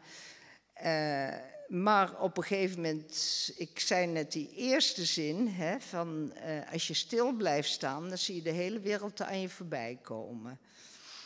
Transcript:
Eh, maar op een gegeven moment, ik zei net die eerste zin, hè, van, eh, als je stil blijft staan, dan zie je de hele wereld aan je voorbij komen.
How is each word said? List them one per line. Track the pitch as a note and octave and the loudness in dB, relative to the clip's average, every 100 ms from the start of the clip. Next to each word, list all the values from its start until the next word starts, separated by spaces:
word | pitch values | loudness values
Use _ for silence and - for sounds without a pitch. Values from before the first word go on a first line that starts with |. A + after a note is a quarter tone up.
| - - - - - - _ | -10 -18 -16 -18 -20 -20 _
Eh, | - E3 D#3 D3+ C#3+ C3+ - B2+ - - | -4 0 2 2 2 0 -4 -8 -14 -4
maar | F3+ G3+ G#3 F#3 - | 2 6 8 6 4
op | F#3 F3+ | 0 0
een | |
gegeven | E3+ G3 F#3+ F3 | 0 2 2 2
moment, | E3 D#3 D#3 - - - - - | 0 -2 -4 -2 0 0 -2 -4
ik | E3 - | -6 -2
zei | - F3+ F3+ | 2 4 4
net | E3 D3+ | 0 -2
die | E3 D3 F3 | -4 -6 -2
eerste | B3 C4+ - - E3+ | 2 4 4 2 0
zin, | - D3+ E3 A#3+ | 2 2 2 2
hè, | F#3 D#3+ A#3 | 2 0 -2
van, | - F3+ E3+ D#3 D3+ | -4 -4 -2 -4 -6
eh, | - - D#3 - | -6 -6 -6 -4
als | E3 - | -4 -2
je | |
stil | E3 - A3+ A#3+ | -2 0 2 2
blijft | A#3+ F#3 D3 D3 | 2 2 4 2
staan, | - D3 C#3 F3 | 0 0 -2 -4
dan | F#3 | -2
zie | - F3+ | -2 -2
je | |
de | D#3+ | 0
hele | E3 F3+ A3 | 0 0 -2
wereld | G3 G#3 G3+ G3+ | 0 -2 -2 -4
aan | G3+ F#3+ | -2 -2
je | F#3 | -2
voorbij | - F3 D3 A#2 B2+ | -6 -6 -4 -4 -6
komen. | - A2+ G2+ A#2 A2+ C3 - - - - - - | -8 -8 -6 -8 -10 -12 -18 -20 -20 -20 -18 -18